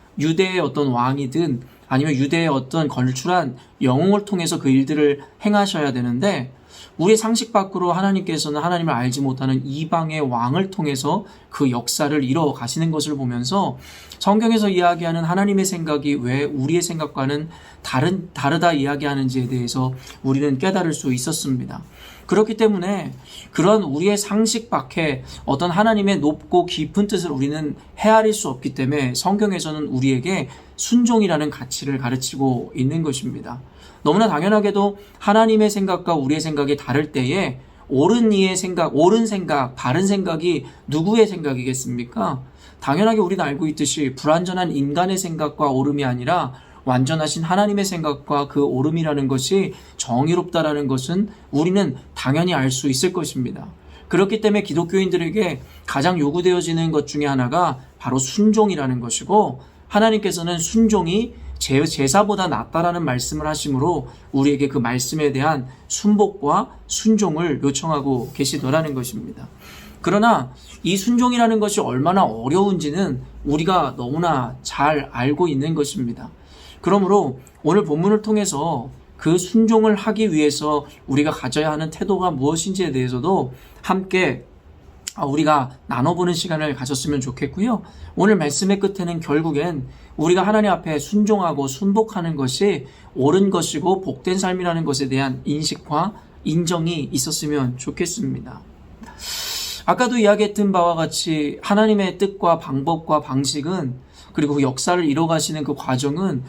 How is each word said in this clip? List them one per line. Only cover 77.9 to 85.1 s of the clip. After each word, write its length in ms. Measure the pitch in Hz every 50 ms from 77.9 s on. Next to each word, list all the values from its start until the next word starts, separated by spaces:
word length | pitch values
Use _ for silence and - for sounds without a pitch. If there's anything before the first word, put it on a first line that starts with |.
| 147 160 180 202 214 214
통해서 680 | 208 220 214 208 202 - 151 135 156 170 156 120 113 - - - - - -
그 200 | - - 156 175
순종을 580 | 185 190 - - 220 226 220 226 220 220 220 208
하기 360 | 196 - 220 208 214 220 202
위해서 540 | 160 151 151 147 135 147 151 151 151 147 147 - - - -
우리가 240 | - 135 143 147 156
가져야 400 | 147 - - 127 - 151 156 156
하는 180 | 151 151 160 156
태도가 420 | - - 180 202 196 180 185 175
무엇인지에 600 | 151 127 131 151 165 160 - 196 185 196 180 151
대해서도 640 | 131 127 127 123 127 123 135 180 196 165 131 127 - - - - - -
함께, 640 | - - 185 190 185 190 - 190 180 143 120 - - - - - - - - - - - - - - -